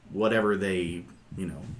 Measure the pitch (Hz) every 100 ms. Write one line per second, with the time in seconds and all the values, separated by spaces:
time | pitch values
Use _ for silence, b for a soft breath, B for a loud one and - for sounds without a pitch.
0 | - 95 110 113 104 98 98 92 85 87
1 | 87 - - 92 90 71 - -